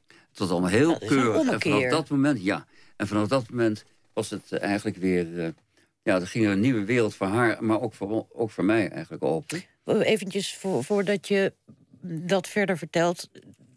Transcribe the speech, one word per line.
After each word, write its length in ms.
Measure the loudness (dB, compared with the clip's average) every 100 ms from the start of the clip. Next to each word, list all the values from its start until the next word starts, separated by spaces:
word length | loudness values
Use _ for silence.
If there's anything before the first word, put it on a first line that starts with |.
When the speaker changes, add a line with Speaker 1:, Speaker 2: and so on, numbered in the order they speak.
| _ -20 _
Speaker 1:
Het 80 | -6
was 120 | -2
allemaal 200 | 0 2
heel 220 | 4 4
Speaker 2:
dat 100 | 2
is 60 | 2
een 60 | 2
Speaker 1:
keurig. 180 | 4 2
En 40 |
vanaf 200 | 2 0
Speaker 2:
ommekeer. 260 | 2 2 2
Speaker 1:
dat 180 | 0 0
moment, 340 | 2 2 0
ja. 240 | -2 -4 -6 _ -16 -6
En 100 | -2
vanaf 220 | 0 2
dat 220 | 0 0
moment 340 | 0 0 0 -8 _ _
was 180 | -6 -6
het, 220 | -6 -6
eh, 100 | -4
eigenlijk 340 | -2 -2 -4 -2
weer, 440 | 0 2 0 -4
eh, 40 | -6 -6 _ _ _ _
ja, 120 | 0 0
er 60 | 0
ging 200 | 0 2
een 140 | 4
nieuwe 240 | 2 2
wereld 300 | 0 2 0
voor 120 | 0 -2
haar, 380 | 2 0 0
maar 160 | 0 0
ook 140 | -2
voor, 320 | -6 -6 -4 -6
ook 180 | -4 -4
voor 140 | 0
mij 260 | 2 2 0
eigenlijk 340 | -4 -12 -4
open. 380 | -2 -2 -4 -10 -10 _
Speaker 2:
Eventjes 680 | -2 0 2 0 -2 -6 -6
voor, 300 | -6 -4 -2
voordat 440 | 0 0 0 -2 0
je 240 | 0 0 -4 -20 -20 _ -16 -10
dat 420 | -6 0 0 0
verder 300 | -2 0 -2
vertelt. 500 | -2 0 2 0 -8 -18 -20 -20 _